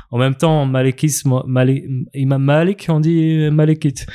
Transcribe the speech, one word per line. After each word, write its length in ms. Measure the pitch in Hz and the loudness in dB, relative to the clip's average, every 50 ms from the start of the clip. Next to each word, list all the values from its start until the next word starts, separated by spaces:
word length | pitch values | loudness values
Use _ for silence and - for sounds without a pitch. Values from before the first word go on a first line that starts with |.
| - _ | -8 _
En 80 | 120 120 | -2 -2
même 160 | 131 135 135 | 0 0 0
temps, 320 | - 170 160 156 151 139 | 0 0 0 2 2 0
malikisme, 760 | 131 131 131 131 135 127 - 156 156 135 - - 135 127 127 - | 0 0 0 0 0 0 0 -2 -2 -2 -2 0 0 0 0 -2
Mali-, 400 | 127 127 127 127 131 135 139 - - 135 127 - - - | -2 0 2 2 2 0 -2 -4 -6 -8 -8 -8 -8 -6
Imam 280 | 139 135 135 139 135 | -4 -2 0 0 0
Malik, 440 | 135 139 147 156 170 185 202 - - - | 2 2 2 2 2 0 -2 -2 -2 -2
on 120 | 160 151 | 0 2
dit 480 | 156 165 170 165 160 160 160 156 151 151 | 2 2 2 2 2 2 2 2 2 2
malikite. 560 | 151 151 151 156 156 156 - 147 120 - - - | 2 2 4 2 2 2 0 -2 -2 -4 -10 -14